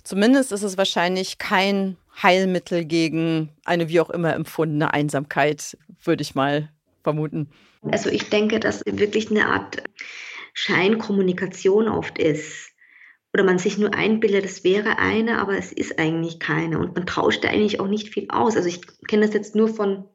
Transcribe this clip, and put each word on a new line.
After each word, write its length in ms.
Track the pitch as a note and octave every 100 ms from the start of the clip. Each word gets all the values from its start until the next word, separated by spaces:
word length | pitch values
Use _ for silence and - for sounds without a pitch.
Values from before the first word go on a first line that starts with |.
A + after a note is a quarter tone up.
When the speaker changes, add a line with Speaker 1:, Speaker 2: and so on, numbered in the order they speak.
Speaker 1:
Zumindest 480 | - F#3+ A3 C4+ C4
ist 120 | G3+
es 140 | G3+ F#3
wahrscheinlich 600 | F#3+ F#3+ F3 F#3 F#3 -
kein 600 | - G3 G3 G3 F#3+ F3+ _ -
Heilmittel 640 | G3 F#3 F#3+ F3+ - F3 D#3+
gegen 640 | E3 D#3+ D#3+ E3 D#3+ D#3 - -
eine 240 | F3 E3
wie 120 | E3+
auch 80 | D#3+
immer 240 | F3 E3 C#3+
empfundene 580 | D#3+ - D#3+ D3 D#3+
Einsamkeit, 840 | D3 D3 C#3+ C#3+ D#3+ D3 D3+ - - _ -
würde 180 | - D3+
ich 140 | D3 C#3
mal 340 | C3+ D3 D3+ _ _ _
vermuten. 480 | - D3+ D#3 E3 D3 _ _ _ -
Speaker 2:
Also 200 | - -
ich 200 | G#3 -
denke, 300 | G#3 G#3+ A3
dass 240 | G#3 G3+ -
wirklich 460 | G3 G#3 A3 G#3+
eine 160 | G#3+ -
Art 340 | - - - - - - - - - -
Scheinkommunikation 1400 | - - D#3+ F#3 A3+ G#3+ G3 F#3 F3+ F#3+ - F#3+ G#3 A3
oft 280 | F3 E3 -
ist. 540 | E3 D3 - - - _ _ - - _ _
Oder 100 | G3+
man 160 | F#3+ F3+
sich 180 | F#3+ F#3
nur 160 | G#3
einbildet, 520 | - F#3+ A3 A3 G3 F#3+
es 180 | -
wäre 340 | F3+ G3+ G#3+ -
eine, 400 | F#3 G#3 A3+ -
aber 180 | G3 F#3+
es 160 | F#3
ist 260 | - - -
eigentlich 400 | D#3+ E3 E3 E3
keine. 400 | - D3+ E3 D#3
Und 160 | - -
man 100 | F3+
tauscht 380 | - - -
da 60 | -
eigentlich 320 | - G#3 -
auch 60 | G3
nicht 260 | G#3+ -
viel 140 | - -
aus. 260 | - A#3 G3+
Also 140 | F3
ich 100 | F3 - _ -
kenne 180 | G#3+ G#3+
das 100 | G#3
jetzt 180 | G#3
nur 140 | G#3+ A3
von 380 | A3 G3+ F#3+ F#3+